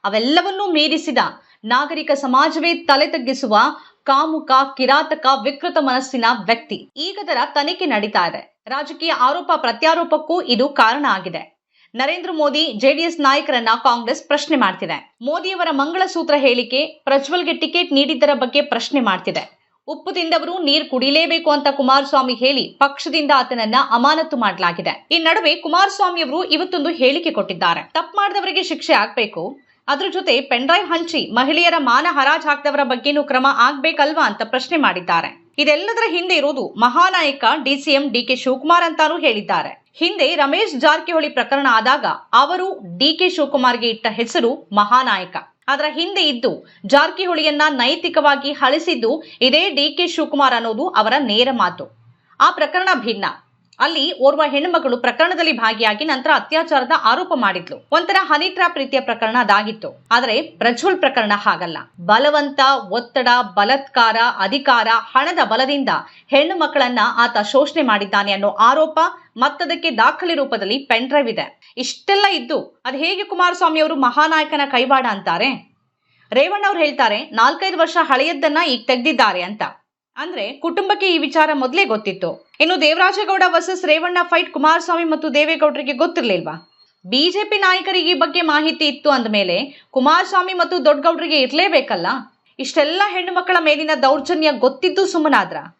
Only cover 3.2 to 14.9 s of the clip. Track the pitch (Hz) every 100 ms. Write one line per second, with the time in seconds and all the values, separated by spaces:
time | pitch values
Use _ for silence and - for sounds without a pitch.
3.2 | 247 269 226 208 262 302 - _ - 269
4.2 | 320 311 - 262 269 - 254 277 311 311
5.2 | 254 269 226 277 349 320 277 254 262 254
6.2 | 226 247 185 233 - 190 156 269 339 403
7.2 | 339 262 294 294 285 359 349 220 208 208
8.2 | 170 165 - _ - 269 294 269 330 285
9.2 | 254 339 359 320 240 233 320 320 339 311
10.2 | - 349 - 233 277 285 226 262 277 190
11.2 | 180 165 - _ _ _ _ 226 269 359
12.2 | 330 320 294 285 320 208 269 302 339 330
13.2 | 277 285 294 247 226 240 262 240 233 311
14.2 | - - - 285 202 180 170